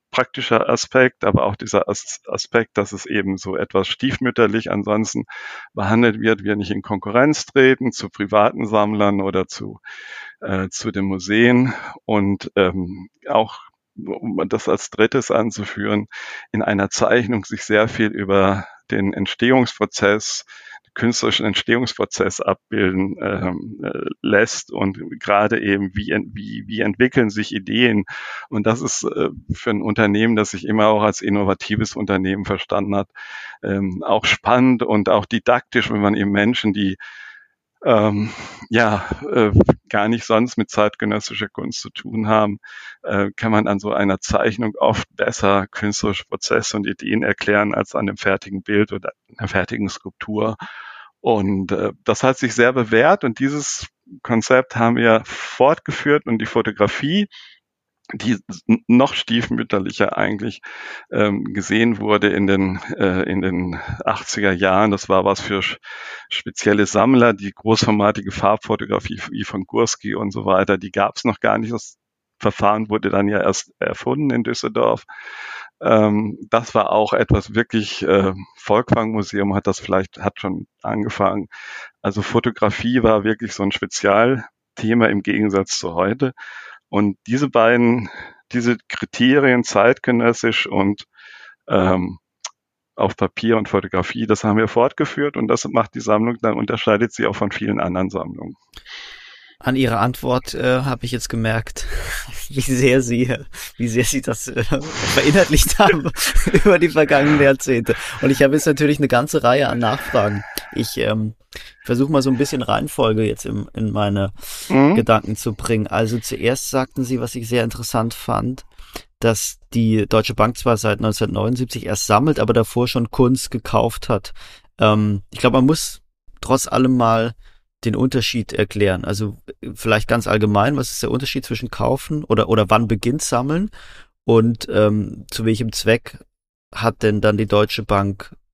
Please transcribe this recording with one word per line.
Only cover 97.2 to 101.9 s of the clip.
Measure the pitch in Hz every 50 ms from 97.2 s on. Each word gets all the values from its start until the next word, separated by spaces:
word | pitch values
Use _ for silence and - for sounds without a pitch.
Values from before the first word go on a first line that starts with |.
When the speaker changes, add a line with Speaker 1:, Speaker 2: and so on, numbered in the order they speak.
| 117
Speaker 1:
auch | 110 104
von | - 107 98
vielen | - - 107 107 104 -
anderen | - 90 87 92 95 92
Sammlungen. | 98 92 82 82 - - - - - _ _ _ - - - - - - - - - - - - - - - - - _
Speaker 2:
An | - 127 131
Ihrer | 131 131 120 113 107
Antwort, | 107 123 127 - - 127 123 127 - - -
äh, | - 127 127 127 127 131
habe | 139 127 127 -
ich | 123 123
jetzt | 117 - -
gemerkt, | - 117 110 110 110 113 110 - - - - -